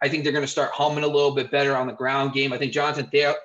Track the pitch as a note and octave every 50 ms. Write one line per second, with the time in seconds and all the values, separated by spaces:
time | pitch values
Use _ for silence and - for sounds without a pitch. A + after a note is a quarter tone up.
0 | C#3 C#3 D#3+ D#3 C#3+ D3 C3+ D3+ C#3 - - D#3 C#3 C3 - - C#3+ D3+ D3 D3
1 | D3+ D3 D3 C#3+ C#3+ C#3+ C3+ C#3 B2 - - C#3+ C#3+ C#3 C#3 C3 B2+ B2+ A2 -
2 | B2+ C3 C3+ C#3 C#3 C#3 B2 C3+ C#3 C#3 B2+ A#2 C#3+ C3 A2+ D3 D3 D3 C#3 C#3+
3 | B2 A2+ - D3 D3 C#3+ D3+ - -